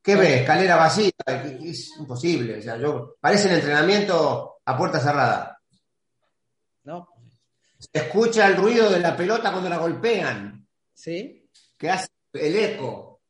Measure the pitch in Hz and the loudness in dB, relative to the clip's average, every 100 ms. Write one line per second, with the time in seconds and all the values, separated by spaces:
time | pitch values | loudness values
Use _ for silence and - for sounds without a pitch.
0 | - 196 175 131 127 156 185 165 160 190 | 4 4 6 4 2 2 4 4 4 4
1 | 202 - - 131 143 131 165 160 - - | 0 -2 -6 -6 -8 -12 -12 -14 -14 -16
2 | 139 127 175 156 117 107 113 117 147 131 | -12 -6 -2 -2 -4 -8 -10 -6 -4 -6
3 | - _ 147 202 202 170 139 147 165 208 | -10 _ 2 2 4 2 2 2 2 2
4 | 196 170 143 120 - - - 131 175 151 | 2 2 0 -2 -8 -10 -6 -2 -2 0
5 | 139 143 120 104 - - _ _ _ _ | 0 2 0 0 -6 -16 _ _ _ _
6 | _ _ _ _ _ _ _ _ 139 175 | _ _ _ _ _ _ _ _ -16 -16
7 | 175 _ _ _ _ _ _ _ - 151 | -16 _ _ _ _ _ _ _ -6 -6
8 | 151 196 226 214 196 175 202 233 214 180 | -2 0 2 4 4 4 2 4 4 4
9 | 170 - 180 226 214 185 180 170 165 135 | 0 -2 -2 -2 -2 -4 -4 -4 -4 -2
10 | 226 214 151 104 101 - _ _ _ _ | -2 -2 -2 -8 -12 -18 _ _ _ _
11 | - 170 254 - _ _ _ _ 156 185 | -12 -12 -12 -20 _ _ _ _ -4 -4
12 | - _ _ - 151 196 208 - 127 104 | -4 _ _ -6 -2 0 -2 -4 -10 -12
13 | - _ | -18 _